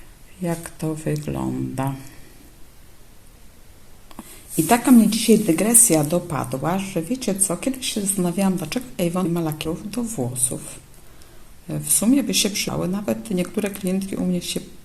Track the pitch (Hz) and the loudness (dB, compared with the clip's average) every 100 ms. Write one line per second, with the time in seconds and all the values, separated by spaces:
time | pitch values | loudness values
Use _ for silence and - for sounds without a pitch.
0 | - - - - 175 165 - - 160 156 | -20 -20 -20 -8 -4 -4 -8 -6 -6 -4
1 | 151 151 147 135 131 127 131 131 135 131 | -4 -4 -4 -4 -4 -4 -4 -2 -4 -4
2 | - - - - - - - - - - | -10 -16 -20 -20 -20 -20 -20 -18 -20 -20
3 | - - - - - - - - - - | -20 -20 -20 -20 -20 -20 -20 -20 -20 -20
4 | - - - - - - 156 233 - 240 | -18 -18 -18 -18 -6 -2 2 4 8 8
5 | 214 - - 208 - 160 202 233 - 160 | 8 4 6 6 6 2 4 6 6 6
6 | 147 175 175 139 123 131 147 190 196 170 | 4 0 0 -4 -2 -2 0 -2 -2 -4
7 | 160 254 - 190 - 175 269 262 - 220 | -4 -2 -2 0 0 0 -2 -2 -2 -2
8 | 196 - 175 170 196 180 151 254 - - | 0 0 0 2 2 2 -2 -4 -6 -2
9 | 175 180 185 170 160 151 156 160 208 - | 0 2 0 0 0 -2 -4 -6 -6 -6
10 | 226 - 120 - - - - - - - | -4 -2 -4 -2 -2 -2 -8 -16 -18 -20
11 | - - - - - - - 151 147 - | -20 -20 -20 -20 -18 -18 -8 -6 0 2
12 | 208 277 220 185 202 196 - 143 170 196 | 4 4 4 0 0 -2 -2 -2 -2 -2
13 | 214 220 - 180 180 - 202 196 185 190 | -2 -4 -2 -2 -2 -2 -4 -2 -2 -2
14 | 190 - 180 180 - - - - | -2 -2 0 -2 -2 -6 -8 -16